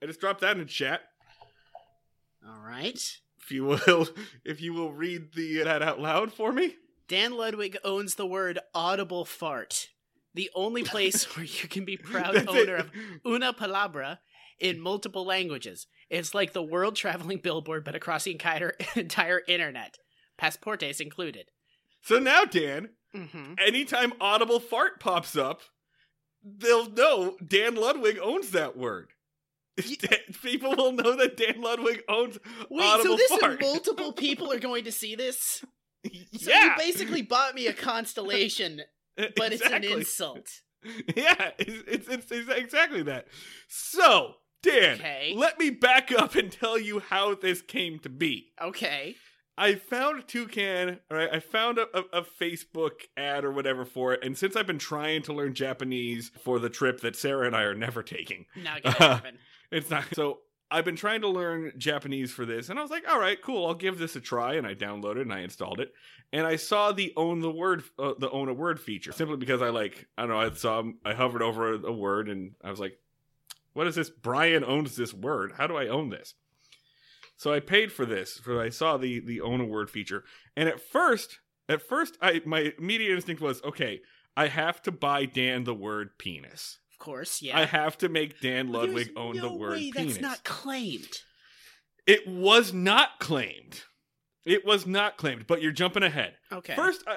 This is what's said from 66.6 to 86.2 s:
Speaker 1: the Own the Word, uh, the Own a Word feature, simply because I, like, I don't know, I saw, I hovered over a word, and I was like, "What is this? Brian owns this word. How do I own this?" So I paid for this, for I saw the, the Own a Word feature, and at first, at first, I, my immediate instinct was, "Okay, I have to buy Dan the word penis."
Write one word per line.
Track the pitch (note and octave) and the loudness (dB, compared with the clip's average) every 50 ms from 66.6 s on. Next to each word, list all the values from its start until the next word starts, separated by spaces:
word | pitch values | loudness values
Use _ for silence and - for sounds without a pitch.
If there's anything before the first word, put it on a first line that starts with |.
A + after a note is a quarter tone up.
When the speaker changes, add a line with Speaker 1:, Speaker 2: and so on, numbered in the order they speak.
| - - G#3+ G#3 G#3 G#3 G3+ | -2 0 2 2 4 2 2
Speaker 1:
the | F#3+ G3 E3+ - | 0 -2 -2 0
Own | D#3 E3 E3+ E3+ E3+ | 0 0 0 0 -2
the | D#3+ E3 | -2 -2
Word, | D#3 E3 F3 F#3 F3+ E3 - - _ - | -2 0 0 0 0 0 -2 -8 _ -4
uh, | C3+ C#3 - | -4 -4 -2
the | - C3+ C3+ | -2 -4 -4
Own | C3 C#3 C#3 | -2 -2 -2
a | C3+ B2+ | -4 -4
Word | B2+ D#3+ F3 D#3+ - | -2 -2 -4 -4 -4
feature, | - - G#2+ F#2 - - | -6 -8 -8 -8 -8 -10
simply | - - E3 D3+ D3+ | -6 -4 -4 -4 -4
because | C3+ B2+ A#2+ C3 B2 | -4 0 0 0 2
I, | B2+ A#2+ | 2 0
like, | A#2 A#2 G#2+ G2+ - - - _ _ | 0 0 -2 -4 -6 -10 -18 _ _
I | - | -4
don't | A#2+ A#2 | -2 0
know, | A2+ G#2+ | 2 2
I | A2+ A2+ G#2+ | 2 0 0
saw, | - - A#2 A2 A2+ A2+ A2+ A2+ - - | 0 0 0 2 0 -2 -4 -8 -6 -4
I | G#2 G#2+ | -4 0
hovered | A2+ B2+ B2 A#2+ A#2 | 2 2 2 2 2
over | A2+ A#2 A2 A2 A2+ A2+ A2+ | 2 2 2 2 0 0 0
a | G#2+ - G#2+ | 0 -2 -4
word, | A#2+ A2 G2+ G2 G2 G#2 G#2+ G#2 | -4 -2 0 0 0 0 0 -2
and | G2+ F#2+ F#2 F#2+ G#2+ _ - | -6 -8 -8 -10 -14 _ -12
I | F#2+ | -10
was | G2 G2+ | -8 -6
like, | G2 F#2+ F#2+ - _ _ _ _ _ _ _ _ _ - - - _ _ _ | -8 -8 -8 -12 _ _ _ _ _ _ _ _ _ -20 -20 -20 _ _ _
"What | D3 D#3+ | -2 -2
is | F3 D3+ | 0 0
this? | E3 D#3 - | -2 -4 -4
Brian | - - - A#2 B2 C#3+ D#3+ E3+ E3 D#3 C3+ | -8 -6 -4 -2 2 4 4 6 6 4 4
owns | A#2 C3+ D3+ D#3 C3 - | 2 0 0 0 -2 -4
this | B2 A#2 - - | -6 -6 -6 -6
word. | F#2+ G2+ C#3 D3+ A2+ F#2+ G2 - | -6 -4 -4 -2 -2 -4 -6 -4
How | - C#3 | -4 -2
do | E3+ E3+ | -2 -2
I | D3 C3 G#2+ | -2 -2 -2
own | A#2+ D3 D#3 B2+ | -2 -2 -2 -4
this?" | F#2+ - - - - _ _ _ _ _ _ _ - _ _ _ _ _ _ _ - _ - - _ | -8 -10 -12 -18 -20 _ _ _ _ _ _ _ -20 _ _ _ _ _ _ _ -20 _ -20 -20 _
So | - - D3+ D3 | -6 -2 0 0
I | D3 | 0
paid | C#3+ C#3+ F#3 G#3 A3 G3+ - | 0 2 2 2 2 2 -2
for | - C3 | -4 -2
this, | A2+ A2 F#2+ F#2 - - | -2 -2 -4 -4 -6 -10
for | - - B2 A#2+ A#2 | -12 -6 -4 -2 -2
I | A2+ | -2
saw | A2+ A#2+ - D#3+ D#3+ D3+ | -4 -2 0 0 0 2
the, | C3 C3 B2+ B2 A#2 | 0 0 -2 -4 -6
the | - A#2 A#2 G#2 | -6 -8 -8 -6
Own | D2+ A#2 B2 B2+ | -2 -2 -2 -2
a | B2 | -2
Word | A2 G#2+ G#2+ G#2 G2+ | -2 -4 -4 -6 -6
feature, | - G#2+ G2 - F#2+ G2+ - - - - _ _ _ | -6 -8 -8 -6 -8 -10 -10 -14 -20 -20 _ _ _
and | C#3+ D#3 | -2 0
at | E3 - - | 0 -2 -4
first, | - - - C#4 F4+ D#4+ A#3+ G3+ - - - - _ _ _ _ _ - | -8 -2 0 2 4 4 4 2 -2 -8 -16 -20 _ _ _ _ _ -2
at | D3+ D3 | -2 -2
first, | - - B3 D4+ E4 - - _ | -2 -2 -2 -2 -2 -2 -4 _
I, | - F#3 E3+ D#3+ - | 0 2 2 2 0
my | D#3 D#3+ D#3+ D3+ D3+ D3 | 0 0 0 0 -2 -4
immediate | - D#3+ F#3 A3 A3+ A3 G3+ F#3 | -4 -4 -2 -2 0 0 0 0
instinct | F3+ F3 F3 D#3+ C#3+ | 0 -2 -6 -6 -2
was, | D#3 C#3+ C3 C3 - | -2 -2 -2 -4 -6
"Okay, | C#3+ - - C3+ A2+ G2+ - - _ _ _ _ _ _ | -8 -8 -8 -10 -10 -10 -12 -14 _ _ _ _ _ _
I | C#3 D3+ | 0 0
have | D3 C3+ D#3+ D#3 E3 E3+ - - | 2 0 0 -2 -2 -4 -4 -6
to | G#3+ | -8
buy | F3 C#3+ - C#3+ C#3+ C#3+ C#3 | -4 -2 0 0 0 0 0
Dan | C3 - C3 B2+ B2+ B2+ B2+ B2 | -2 -2 0 0 0 0 -2 -2
the | B2 A#2 | -4 -4
word | G#2 G2 G#2+ G#2 G#2 G#2 G2+ - | -4 -6 -6 -6 -6 -6 -8 -12
penis." | - | -12